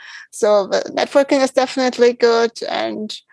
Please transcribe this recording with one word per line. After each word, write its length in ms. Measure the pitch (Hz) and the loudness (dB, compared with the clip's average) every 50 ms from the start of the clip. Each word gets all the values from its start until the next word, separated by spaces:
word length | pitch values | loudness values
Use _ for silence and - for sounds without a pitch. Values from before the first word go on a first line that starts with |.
| - - - - - _ | -20 -20 -20 -20 -20 _
So 360 | - - 226 208 208 202 190 | -8 -2 0 2 2 2 2
the 140 | - - - - - - | 0 -2 -4 -4 -4 -4
networking 480 | - - - - 285 277 - 294 269 262 | -4 -4 0 2 2 2 2 2 0 0
is 100 | 254 - | 0 0
definitely 600 | 277 254 254 - 269 262 254 247 - 240 240 240 | 0 -2 -2 -2 -2 -2 -2 0 2 2 2 2
good. 380 | - - 233 233 233 233 226 - - - - | 2 2 2 4 4 2 0 -2 -6 -8 -6
And 500 | - 196 220 226 220 214 214 214 - - _ _ | -4 -4 -4 -4 -6 -8 -8 -10 -12 -14 _ _